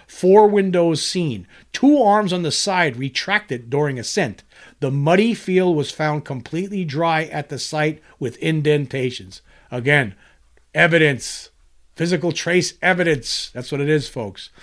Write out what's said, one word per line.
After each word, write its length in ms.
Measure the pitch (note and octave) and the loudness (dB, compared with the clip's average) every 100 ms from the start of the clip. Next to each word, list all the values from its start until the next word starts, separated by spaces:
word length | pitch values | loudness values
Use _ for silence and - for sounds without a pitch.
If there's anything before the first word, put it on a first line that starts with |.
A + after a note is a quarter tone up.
| _ | _
Four 420 | - F3+ G3+ G#3+ | -2 6 8 6
windows 560 | G#3 G3 F3+ E3+ D#3 | 4 2 2 2 0
seen. 420 | - F#3 E3 G#2+ F2+ - _ | -2 -4 -4 -6 -12 -20 _
Two 260 | - C4+ D4 | 0 4 6
arms 320 | G#3+ G#3 G3+ | 6 4 2
on 100 | F3+ | -2
the 80 | D#3+ | -2
side 460 | - - F3+ E3 A#2 | -2 0 0 0 -2
retracted 720 | C3+ - - G#3 - A#2+ A#2 | -6 -6 -2 -4 -4 -8 -4
during 300 | C#3 D3 B2+ | -2 -2 -4
ascent. 440 | A2 - C#3 F#2 _ - - _ | -4 -2 -4 -6 _ -20 -20 _
The 100 | C#3 | -4
muddy 440 | C#3 D3 F#3 A3+ | 0 2 4 2
field 420 | G#3+ - F#3 F#3 D#3 | 0 0 2 2 0
was 140 | C#3 | -2
found 340 | - D3+ D3+ | -4 -4 -4
completely 600 | D3 C3 - D#3+ F#3+ G3+ | -6 -10 -8 -8 -6 -6
dry 400 | E3+ C#3 E3 D#3+ | -6 -2 0 0
at 240 | D#3 D3+ C#3+ | -2 -8 -8
the 100 | C3+ | -10
site 440 | - D#3 D3+ D#3 _ _ | -6 -2 -2 -4 _ _
with 180 | B2 - | -8 -4
indentations. 1080 | D#3+ D#3+ D3+ D3+ C3+ C3+ B2+ - F#2 - _ _ _ | -2 0 0 0 -2 -4 -6 -6 -14 -20 _ _ _
Again, 440 | B2 B2 D3 A2+ - _ _ _ _ _ | -4 2 2 2 -6 _ _ _ _ _
evidence. 760 | D3+ E3+ E3 D#3 B2+ - - - _ _ _ _ - | 2 4 6 4 2 -6 -12 -16 _ _ _ _ -6
Physical 360 | E3+ F3 E3+ | -2 -2 -2
trace 420 | D#3 - F3+ E3+ - | -4 0 0 0 -2
evidence. 680 | F3+ F3+ E3+ C#3+ - - - | 0 2 2 0 -2 -8 -8
That's 200 | B2 B2 | -12 -8
what 100 | C#3+ | -4
it 80 | C#3+ | 0
is, 200 | D3+ - | 0 0
folks. 420 | C3 G#2+ F#2 - _ | -8 -10 -12 -18 _